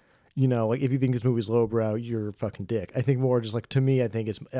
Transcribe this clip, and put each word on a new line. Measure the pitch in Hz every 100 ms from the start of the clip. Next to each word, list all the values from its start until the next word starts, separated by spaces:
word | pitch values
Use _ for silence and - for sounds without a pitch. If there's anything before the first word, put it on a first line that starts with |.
| _ _ _ -
you | 131
know, | 120 110
like, | 127
if | 139
you | 131
think | 127
this | 123
movie's | 120 117 104
lowbrow, | 117 113 113 110 107
you're | 117 113 104
a |
fucking | - 107 - 95
dick. | 113 87
I | -
think | 117 131
more | 131 123
just, | 113
like, | 113 -
to | 135
me, | 131 131
I | 120
think | 110 110
it's, | 104 - 127